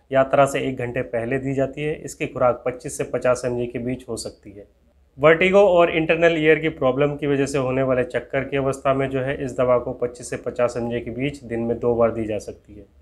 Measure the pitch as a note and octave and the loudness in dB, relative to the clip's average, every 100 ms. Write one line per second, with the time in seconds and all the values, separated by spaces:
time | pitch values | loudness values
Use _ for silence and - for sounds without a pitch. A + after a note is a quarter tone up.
0 | - C3 C3+ C#3 C#3 C#3 C3 B2+ B2 B2+ | -4 0 2 4 2 2 -4 -4 -6 -6
1 | B2+ A#2 A#2 C3+ C3+ C3+ C3+ D3 D3+ D#3+ | -4 -4 -2 -4 -2 -2 -2 -4 -6 -6
2 | C#3 - D#3 B2+ B2+ A#2+ B2+ B2+ C#3+ - | -10 -8 -8 0 0 2 -4 -6 -8 -8
3 | C3+ B2 B2+ B2 B2+ A#2+ A#2+ B2+ A#2+ B2 | -6 -2 0 0 -2 -4 -6 -6 -6 -8
4 | - A2 G#2+ - G#2+ G2 - _ _ _ | -8 -10 -10 -14 -20 -20 -20 _ _ _
5 | _ - D3+ E3 F#3 G3 G3+ F3 E3+ E3 | _ 2 4 6 6 6 6 6 4 4
6 | D#3+ D#3+ E3+ E3 D#3 D#3 D#3 - C3 B2+ | 2 4 4 4 4 4 2 0 0 2
7 | D3 C#3+ D3 C#3 C3+ C#3 B2+ B2+ C3 B2+ | 0 0 0 0 0 0 0 0 2 2
8 | B2 B2 - C#3 C3+ C#3 C3+ C3 C#3 C3+ | 0 -2 -4 -4 -2 -2 -2 -2 0 0
9 | C3+ C3+ C3 - C3+ A#2+ B2+ B2 C3 B2 | 0 -2 -4 -4 -4 0 2 2 0 -4
10 | B2 - C3 B2+ B2 A#2+ A#2+ B2 A#2 A#2+ | -6 -6 -10 -8 -6 -2 -2 0 -4 -4
11 | A#2+ A#2+ C#3+ C#3+ A#2 A#2 A#2 A#2 A#2+ A#2 | -6 -6 -6 -6 -8 -6 -4 -2 0 2
12 | A2+ A2 G#2+ G#2 - G#2 - G#2 G2 _ | 2 0 -4 -6 -8 -16 -18 -20 -20 _